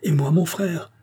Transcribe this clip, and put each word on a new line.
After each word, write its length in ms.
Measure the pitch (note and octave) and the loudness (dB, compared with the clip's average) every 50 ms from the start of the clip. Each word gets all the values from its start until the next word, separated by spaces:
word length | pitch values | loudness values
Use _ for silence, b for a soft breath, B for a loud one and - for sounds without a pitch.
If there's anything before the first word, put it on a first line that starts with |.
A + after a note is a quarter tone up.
Et 100 | - G3+ | -2 0
moi 180 | D3+ C#3+ C#3 C3+ | 0 2 2 2
mon 140 | D3+ E3+ F3+ | 2 2 2
frère 460 | - - - G3 F#3+ E3+ D#3 - - _ _ | 0 -2 -4 -4 -4 -4 -6 -8 -12 _ _